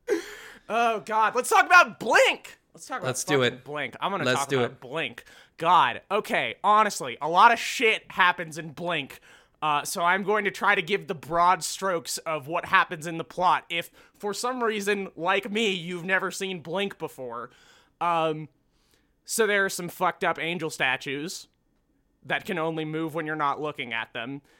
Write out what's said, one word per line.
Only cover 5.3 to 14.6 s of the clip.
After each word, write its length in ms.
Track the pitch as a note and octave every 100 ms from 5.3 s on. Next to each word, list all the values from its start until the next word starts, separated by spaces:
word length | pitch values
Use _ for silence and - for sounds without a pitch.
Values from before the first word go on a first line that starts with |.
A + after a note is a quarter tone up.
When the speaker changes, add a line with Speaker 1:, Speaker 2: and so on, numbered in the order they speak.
| - - -
Speaker 1:
God. 440 | E3 F3 C3 A2 -
Okay, 460 | G3+ G#3 F#3+ B2 -
honestly, 540 | F#3+ G#3 G#3 - C#3 A#2
a 80 | D3+
lot 220 | F3 A3+
of 80 | A#3
shit 440 | - - A3 G3 -
happens 480 | - F3+ F3+ D#3+ D#3
in 120 | D#3+
Blink. 500 | C3+ F3 E3 C3 - - - _ _
Uh, 220 | D3+ D3
so 180 | C3+ F#3
I'm 220 | F3 F#3+
going 220 | F#3+ G#3+ G3+
to 60 |
try 220 | F#3 G3+ G3
to 60 |
give 260 | E3 G3 D#3
the 80 | E3
broad 480 | C3 E3+ F3 F#3
strokes 540 | - - F#3+ E3+ - -
of 280 | - D#3 C3+
what 180 | E3+ D#3
happens 420 | F#3 E3+ E3+ D#3+
in 100 | E3
the 60 |
plot. 420 | D#3+ - F3+ D3 -
If, 220 | E3+ - _ _ _
for 160 | G#3
some 300 | G3 A#3+ B3+